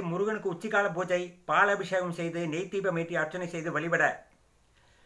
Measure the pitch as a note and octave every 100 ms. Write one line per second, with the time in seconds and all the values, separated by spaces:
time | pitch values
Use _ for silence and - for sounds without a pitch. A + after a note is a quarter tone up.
0 | F3+ E3+ G#3 G#3+ G3 E3+ A3 G#3 G3+ E3+
1 | F3+ F3+ F3+ - - D#3+ G3+ G3+ F#3 F#3
2 | F3+ E3+ E3+ E3 E3+ D#3 F#3 G3+ F#3+ E3
3 | E3 E3+ D#3 F#3 F3 E3+ D#3+ D3 E3 E3
4 | D3 - - _ _ _ _ _ _ _